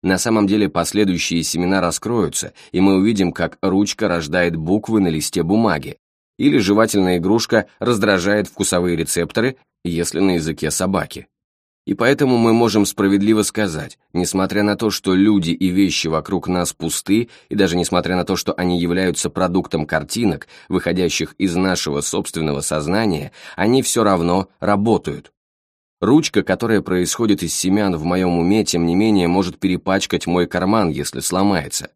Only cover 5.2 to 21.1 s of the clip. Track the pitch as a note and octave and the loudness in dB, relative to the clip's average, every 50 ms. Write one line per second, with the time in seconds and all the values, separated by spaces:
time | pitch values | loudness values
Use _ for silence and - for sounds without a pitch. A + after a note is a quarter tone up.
5.2 | D2+ - - - E2 D#2+ G2 A2 A#2 G#2+ E2+ D2+ C2+ - - _ _ _ _ _ | -4 -4 -4 -2 0 0 2 2 2 2 0 -2 -4 -10 -14 _ _ _ _ _
6.2 | _ _ _ - - D3 D3 C#3 G2+ F#2 G2+ G#2 A2+ A2 - G2+ F#2 F#2 F2+ F2 | _ _ _ 0 0 2 2 2 2 2 4 4 4 2 2 2 2 2 2 2
7.2 | E2 F#2 G#2+ A#2 A2+ - - A2 G#2 - _ _ F#2+ A#2 B2 G#2 G#2 G#2+ G2 F#2 | 2 2 2 2 0 2 0 0 0 0 _ _ -2 -2 0 0 2 2 2 2
8.2 | E2+ G2 G#2 G#2+ G#2 - _ - G#2 - - F2 F2 F2+ F2 D#2+ E2 - - F2 | 2 0 0 0 -2 -4 _ -4 -4 0 0 0 0 0 0 -2 -2 -2 -2 -4
9.2 | E2+ D#2 - - A2+ C3 C3 _ _ _ _ _ _ F2+ E2+ E2 F2 - - D#2+ | -4 -2 -2 -2 -2 -2 -2 _ _ _ _ _ _ -6 -4 -2 -4 -4 -2 0
10.2 | G2 G2 F2+ F2 D#2 D#2+ D2+ D2 - D2+ - - F#2 F#2 G2 F2+ D2+ - - - | 2 2 2 0 0 -2 -6 -4 -4 -4 -2 -2 -2 -2 -2 -2 -4 -4 -10 -18
11.2 | - _ _ _ _ _ _ _ _ _ _ _ _ - G2+ - A#2 A#2+ C#3 - | -18 _ _ _ _ _ _ _ _ _ _ _ _ -8 -4 0 2 2 2 4
12.2 | D3 C3 B2+ A#2 A2+ A2+ A2+ A#2 A#2+ A2+ G2 A2 G2+ G2 - - G2+ G2 G2 G2+ | 2 2 4 4 4 4 4 4 4 4 4 2 2 2 0 0 0 2 2 2
13.2 | G2 G#2+ A2 G#2+ G#2 - - A2 G#2+ F#2+ D#2+ D2+ D2 - - _ _ _ _ F2 | 4 4 2 2 2 0 -2 -2 -2 -2 -2 -6 -10 -12 -16 _ _ _ _ -2
14.2 | F2+ E2+ - F#2+ F#2+ F#2 F#2 G2+ G#2 G#2 G#2 G2 A2+ G#2+ G2 - _ F#2+ F#2 F#2 | -2 0 0 -2 -2 0 0 0 0 0 0 0 -2 -2 -2 -2 _ 0 2 4
15.2 | G2 G#2+ G#2+ G2+ E2+ E2 E2+ - F#2+ F#2 F2+ F#2+ G2 F#2 D#2+ - - E2 D#2+ D#2 | 4 4 4 2 2 0 -2 -2 -2 -2 2 2 2 2 0 -2 -4 -2 -2 -4
16.2 | D#2 - G2 F2+ - - F2+ F2+ F2 E2+ - _ - E2 - - - - G2 A2 | -4 -2 -4 -4 -2 -2 -2 -2 -2 -4 -4 _ -6 -6 -6 -6 -2 0 0 0
17.2 | A#2+ A#2 - - _ _ - - G2 F2 E2 F2+ E2+ - F#2 F2+ D#2+ E2 F#2 F2+ | 0 -2 -10 -20 _ _ 0 0 0 2 2 0 -2 0 0 -2 0 0 -2 -2
18.2 | F2 - G2 F2+ - - - - F2+ F2+ F2+ F2 E2+ F2 E2+ F2+ F#2+ F2+ E2 - | 0 -2 -2 -4 -2 -6 -4 -2 0 0 0 0 0 0 0 0 0 -2 -2 -2
19.2 | - F2 - - F#2 F2+ F2 F#2 - - - E2 D#2 - - D#2 D2 D2 - A2 | -6 -6 -2 -2 -2 0 0 0 -2 -2 -4 -4 -4 -2 -2 -2 -2 -4 -6 -2
20.2 | A#2+ G#2 D#2+ C#2 - _ - - - _ F2+ F#2 - E2+ F2 F2+ F2+ E2+ | 0 0 0 -2 -8 _ -20 -20 -12 _ -4 -2 0 0 0 0 0 0